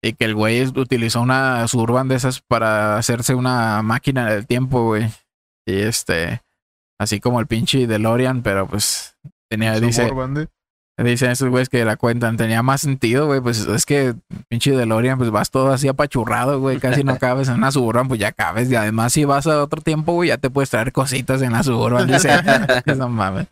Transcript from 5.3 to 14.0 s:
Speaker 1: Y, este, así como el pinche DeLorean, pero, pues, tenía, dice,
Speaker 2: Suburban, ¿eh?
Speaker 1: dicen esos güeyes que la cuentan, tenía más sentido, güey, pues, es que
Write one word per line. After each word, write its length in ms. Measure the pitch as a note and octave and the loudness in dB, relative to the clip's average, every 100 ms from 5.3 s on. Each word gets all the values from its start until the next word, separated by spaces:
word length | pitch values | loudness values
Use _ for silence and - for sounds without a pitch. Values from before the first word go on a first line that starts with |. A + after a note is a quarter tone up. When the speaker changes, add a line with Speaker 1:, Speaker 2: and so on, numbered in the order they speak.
| _ _ _ - | _ _ _ -4
Speaker 1:
Y, 140 | F#2+ | -2
este, 640 | G#2 A#2 - F2 F2 A#2 _ _ _ _ _ _ | -2 -4 -2 -2 -2 -6 _ _ _ _ _ _
así 180 | G#2 G#2 | -4 -2
como 220 | B2 B2 | -2 -2
el 80 | A2+ | -2
pinche 380 | A2+ A#2 C3+ A#2+ | -2 0 0 2
DeLorean, 540 | G#2+ A2 A#2 B2+ B2+ | 0 0 0 0 0
pero, 240 | A#2 G2 F#2+ | -2 -2 -2
pues, 480 | G2+ - - - _ - _ _ | -4 -4 -4 -10 _ -20 _ _
tenía, 300 | A2 A2 A2 | -2 0 2
dice, 260 | A#2 A#2 A#2 | 2 2 0
Speaker 2:
Suburban, 280 | C3 C3 C#3 | -2 -4 -4
¿eh? 60 | D#3+ _ _ _ _ - | -6 _ _ _ _ -4
Speaker 1:
dicen 320 | A#2+ A#2+ B2+ | 0 2 0
esos 160 | A#2+ C3 | 0 0
güeyes 200 | B2+ B2+ | 0 0
que 160 | B2 | 0
la 120 | A2+ G#2+ | 0 0
cuentan, 400 | A#2+ A#2+ A#2 A2+ | 0 0 -2 0
tenía 260 | A2+ A2+ | 0 2
más 200 | B2 C3+ | 2 0
sentido, 440 | C#3+ C3 A#2 B2 D3+ | -2 -2 0 2 2
güey, 140 | C#3 | 0
pues, 260 | B2+ A2+ G#2 | 0 -2 0
es 180 | G#2 - | -2 0
que 280 | C#3+ | 2